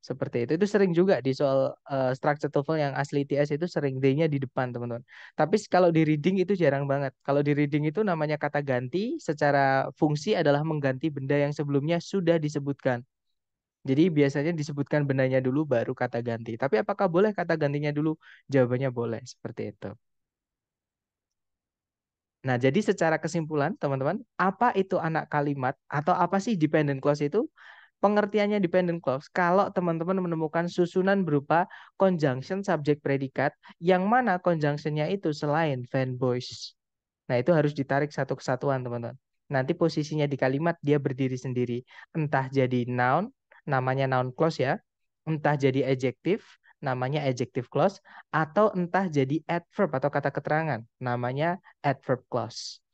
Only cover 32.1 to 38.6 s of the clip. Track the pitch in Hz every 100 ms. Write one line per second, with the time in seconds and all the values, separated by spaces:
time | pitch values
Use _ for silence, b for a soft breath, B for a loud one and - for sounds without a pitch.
32.1 | 175 147 127 139 190 196 156 147 147 -
33.1 | 139 135 - 143 _ B - 170 180 196
34.1 | 247 240 180 180 165 147 151 156 151 151
35.1 | 202 165 147 151 147 160 127 120 135 131
36.1 | 123 131 123 - - - _ _ _ _
37.1 | _ - 123 127 165 147 147 131 139 147
38.1 | 151 135 135 - 127